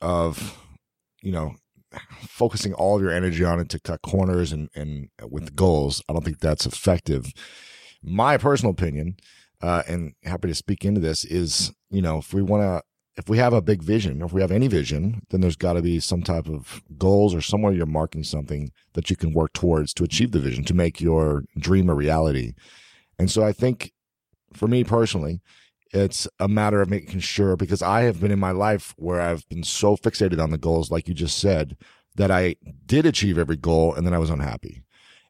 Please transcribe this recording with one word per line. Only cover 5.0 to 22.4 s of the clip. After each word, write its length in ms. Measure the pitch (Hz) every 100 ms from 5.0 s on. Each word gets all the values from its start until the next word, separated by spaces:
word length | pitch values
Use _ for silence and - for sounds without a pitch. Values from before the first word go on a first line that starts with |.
| 67 - 57
with 280 | 73 76 71
goals. 480 | 92 78 71 - -
I 40 |
don't 120 | 80 78
think 140 | 73
that's 260 | 80 76 -
effective. 680 | - 98 87 - 69 62 - - - - - - _
My 340 | - 95 131 143
personal 340 | 143 139 110
opinion, 440 | 87 85 73 82 95 _ _ _ -
uh, 220 | 87 85 80
and 260 | 87 80 -
happy 260 | - 87 90
to 60 | 76
speak 300 | - 98 98
into 140 | 104
this, 240 | 80 78 -
is, 460 | 87 82 - - - -
you 120 | 95
know, 160 | 85 78
if 160 | -
we 80 | 98
wanna, 400 | 95 104 98 85 - _ _ -
if 100 | 95
we 100 | 113
have 140 | 123
a 80 | 117
big 200 | 87 95
vision, 400 | 80 110 95 67
if 100 | 85
we 80 | 92
have 120 | 92
any 160 | 104 131
vision, 560 | 90 67 73 98 117 -
then 120 | 95
there's 140 | 90 80
gotta 260 | 87 87
be 180 | 85 85
some 240 | - 87
type 240 | 85 82 80
of 340 | 76 - - - 73
goals 380 | 95 101 104 85
or 60 |
somewhere 320 | - 104 104
you're 120 | 92 78
marking 380 | 78 78 80
something 480 | 76 78 71 73 71 - _
that 160 | 85 -
you 60 | 92
can 180 | 82
work 180 | 80 78
towards 400 | - 87 78 73 -
to 80 |
achieve 280 | 85 - 120
the 80 | 80
vision, 240 | 67 60
to 100 | 73
make 280 | 87 85 -
your 420 | 82 80 76 73 69 78
dream 320 | 78 95 90
a 60 | 71
reality. 580 | 73 80 80 67